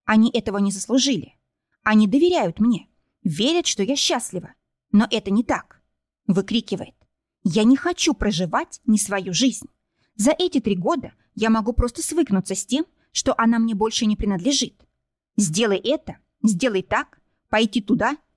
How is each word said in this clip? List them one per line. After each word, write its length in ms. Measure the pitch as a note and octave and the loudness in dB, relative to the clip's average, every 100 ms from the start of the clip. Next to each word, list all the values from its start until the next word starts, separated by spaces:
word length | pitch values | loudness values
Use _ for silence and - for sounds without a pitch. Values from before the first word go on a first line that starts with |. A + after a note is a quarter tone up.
Они 260 | - A3 A3+ | 0 4 4
этого 280 | A3+ A3 G3+ | 2 -4 -2
не 120 | G3+ | -2
заслужили. 640 | G3 - C4 C4 G#3 - _ _ _ _ _ | -2 -2 0 0 -2 -6 _ _ _ _ _
Они 240 | - G#3+ G#3+ | 2 4 4
доверяют 540 | C4+ F4 F4 G3 - | 4 2 2 0 0
мне, 280 | A3+ G#3+ - _ _ _ | 0 0 -4 _ _ _
верят, 440 | F#3 D3 A#3+ E4+ - | -6 -2 0 0 0
что 160 | - | -2
я 140 | G3 C#4+ | -2 -2
счастлива, 580 | - C4+ - F#3 - _ _ _ _ | -2 -2 -4 -10 -12 _ _ _ _
но 160 | G3+ A3 | 2 2
это 200 | A3 G3+ | 0 0
не 140 | G3+ | 0
так. 380 | A#3+ A#3+ - _ _ _ _ _ - | 0 -4 -6 _ _ _ _ _ -2
Выкрикивает: 680 | F#3 G3 A3+ - - G#2+ _ _ _ _ _ | 0 0 -2 -4 -8 -10 _ _ _ _ _
«Я 200 | - E3+ | -2 2
не 120 | A3 C4+ | 4 4
хочу 380 | F4 F4+ - | 2 -2 -2
проживать 640 | - G3+ D#3+ F3 A#3 E4 - - | 0 -2 -2 -2 -4 -6 -6 0
не 120 | G#3+ | 0
свою 340 | - G3 F#3+ | 0 -4 -4
жизнь. 340 | E3 B3+ - - _ _ _ _ | 0 0 0 -8 _ _ _ _
За 160 | - A3 | -2 0
эти 300 | D#4 F4+ C#4 | 2 0 -2
три 160 | A3 F#3 | -2 -2
года 360 | F#3+ E4 - - _ | -2 -2 -6 -16 _
я 160 | - A3 | -4 0
могу 220 | A3+ G#3+ | 0 0
просто 300 | A#3+ B3 - | 0 -2 -4
свыкнуться 520 | - D#4+ D4 F#3+ - | -4 -2 0 0 -2
с 100 | F#3+ | -6
тем, 220 | - C4+ F4 _ _ | -4 -4 -4 _ _
что 240 | - - - | -4 -2 2
она 220 | A3+ A#3 | 2 2
мне 160 | A3+ | 0
больше 320 | G#3 B3 - G#3+ | -2 -2 0 0
не 100 | G#3 | 0
принадлежит. 720 | G#3 F#3+ G3+ C#4 - - _ _ _ _ _ - | -2 -2 0 -2 -2 -8 _ _ _ _ _ -2
Сделай 420 | F#3 E3 A3+ F#3+ | -2 0 0 0
это, 400 | G#3+ D#4 - - _ _ | -2 -4 -6 -18 _ _
сделай 400 | A3 C4+ B3+ F#3+ | 0 0 0 -2
так, 380 | - A3 - _ _ _ _ | -2 -4 -6 _ _ _ _
пойти 320 | G#3+ A3+ A#3+ | 0 0 -2
туда, 360 | G#3 E3+ A3 D4 _ | -2 0 0 -4 _